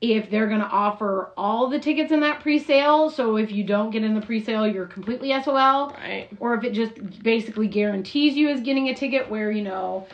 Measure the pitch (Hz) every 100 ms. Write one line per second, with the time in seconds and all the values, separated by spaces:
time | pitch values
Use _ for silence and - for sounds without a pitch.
0 | 233 220 208 214 220 214 202 196 208 208
1 | 208 190 185 - 202 226 254 285 294 311
2 | 311 311 294 294 302 294 294 277 294 302
3 | 311 311 233 214 214 202 190 202 220 220
4 | 220 220 202 220 220 220 214 190 180 202
5 | 190 247 269 269 277 269 269 277 277 -
6 | - 196 - 208 233 233 240 208 220 -
7 | 196 - 226 226 220 214 214 202 208 196
8 | 185 285 294 285 302 269 233 269 269 262
9 | 277 262 190 214 214 214 202 190 185 190
10 | 190